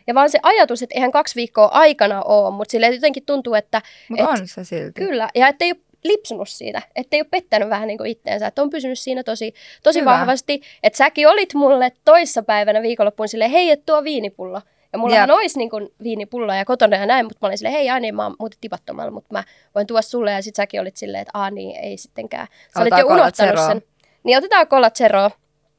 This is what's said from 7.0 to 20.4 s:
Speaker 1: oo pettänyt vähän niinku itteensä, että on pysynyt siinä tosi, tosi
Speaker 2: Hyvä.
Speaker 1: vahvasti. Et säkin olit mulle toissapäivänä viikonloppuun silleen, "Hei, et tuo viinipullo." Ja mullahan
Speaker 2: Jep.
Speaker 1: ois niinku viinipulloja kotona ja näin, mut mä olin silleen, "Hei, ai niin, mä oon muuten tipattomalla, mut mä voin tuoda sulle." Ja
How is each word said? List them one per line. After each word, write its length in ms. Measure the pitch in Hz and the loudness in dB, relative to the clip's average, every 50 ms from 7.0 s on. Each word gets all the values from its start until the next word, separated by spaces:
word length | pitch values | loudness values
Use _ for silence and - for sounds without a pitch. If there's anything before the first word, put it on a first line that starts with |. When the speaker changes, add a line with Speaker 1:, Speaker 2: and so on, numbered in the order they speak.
| 262 - 302 294 | -6 -2 -2 -2
Speaker 1:
oo 60 | 302 - | -2 -2
pettänyt 380 | - 370 359 _ - 208 202 214 | -4 -6 -4 _ -2 -2 0 -2
vähän 180 | 214 202 220 | -4 -4 -6
niinku 160 | 220 208 226 - | -6 -8 -8 -8
itteensä, 440 | 233 226 - - - - 214 214 | -10 -10 -10 -8 -8 -6 -6 -6
että 140 | 202 - 277 | -6 -4 -4
on 80 | 285 285 | -4 -4
pysynyt 300 | 311 311 254 262 262 - | -4 -6 -8 -8 -8 -8
siinä 240 | - 262 254 254 247 | -8 -8 -8 -8 -6
tosi, 300 | - 220 214 226 220 - _ - - - _ - | -8 -8 -8 -8 -10 -12 _ -20 -20 -12 _ 0
tosi 160 | 302 330 339 | 2 2 4
Speaker 2:
Hyvä. 120 | 285 262 | 4 2
Speaker 1:
vahvasti. 500 | 247 - - 247 262 247 - - 285 285 - - - _ - | 2 2 2 0 -2 -2 -4 -4 -6 -6 -8 -14 -8 _ -2
Et 120 | 214 - | -2 2
säkin 320 | - 269 311 - 302 294 | 2 2 2 2 4 4
olit 260 | 302 381 415 392 - - | 4 4 4 0 -2 0
mulle 380 | 285 285 262 277 254 254 247 - _ - | 2 2 4 4 2 2 0 -4 _ 4
toissapäivänä 760 | 302 311 349 339 - - 240 214 - 214 208 208 214 208 220 | 6 6 6 4 2 -4 -4 -2 -2 0 0 0 0 0 0
viikonloppuun 480 | 226 226 240 226 208 208 - - 214 208 | -2 -2 -2 0 -2 -2 -2 -4 -8 -8
silleen, 220 | - 226 220 240 | -4 -2 0 2
"Hei, 200 | 277 349 359 339 | 2 2 4 4
et 140 | 294 294 _ | 2 0 _
tuo 180 | - 311 302 277 | 0 0 0 0
viinipullo." 580 | 311 302 247 202 202 - - 190 185 185 202 - _ _ _ _ _ - | -2 -4 -6 -6 -8 -10 -12 -14 -12 -14 -14 -16 _ _ _ _ _ -8
Ja 60 | 220 | -4
mullahan 300 | 226 240 233 214 202 226 | 0 2 4 4 4 6
Speaker 2:
Jep. 60 | 302 | 4
Speaker 1:
ois 200 | 403 440 339 - | 4 2 0 -4
niinku 320 | 277 233 233 220 214 208 - _ - 214 | -6 -6 -6 -8 -10 -10 -12 _ -12 -10
viinipulloja 600 | 233 226 214 202 - - 240 233 208 190 190 196 | -8 -8 -8 -10 -10 -10 -8 -6 -4 -4 -4 -4
kotona 320 | - 254 247 240 208 202 | -4 0 2 2 2 2
ja 80 | 196 202 | 2 0
näin, 200 | 214 254 262 233 | 2 0 0 0
mut 120 | 220 - _ | -2 -6 _
mä 40 | - | -6
olin 100 | 196 196 | -6 -4
silleen, 160 | 202 214 226 277 | -4 -4 -4 -2
"Hei, 160 | 302 277 247 | -2 -2 -2
ai 100 | 254 262 | -2 -2
niin, 160 | 233 220 208 | -4 -6 -6
mä 80 | 208 214 | -6 -6
oon 120 | 208 - - | -8 -8 -10
muuten 180 | 220 220 - _ | -12 -14 -14 _
tipattomalla, 500 | - 214 180 - _ - - - 151 - | -16 -14 -14 -14 _ -14 -12 -12 -12 -12
mut 140 | - - - - | -12 -14 -14 -10
mä 120 | - 196 190 - _ _ _ _ - | -10 -10 -10 -10 _ _ _ _ -6
voin 120 | 208 208 | -6 -4
tuoda 140 | 202 233 226 | -2 -2 -2
sulle." 300 | 220 - - 240 226 208 | -2 -2 -4 -4 -2 -2
Ja 100 | 202 196 | -4 -4